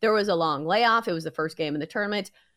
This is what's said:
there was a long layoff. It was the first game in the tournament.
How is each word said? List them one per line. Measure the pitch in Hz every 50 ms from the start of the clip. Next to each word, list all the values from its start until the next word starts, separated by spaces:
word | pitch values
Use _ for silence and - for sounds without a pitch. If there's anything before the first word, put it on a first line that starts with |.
there | - 220 214
was | 214 202 208
a | 185
long | 165 165 156 147 139 151
layoff. | 160 190 220 240 226 226 226 226 -
It |
was | 175 160 160
the | 156
first | - - 156 160 - -
game | 160 151 147
in | 151
the | 143
tournament. | - - 214 208 202 208 208 190 - - _ _ _ _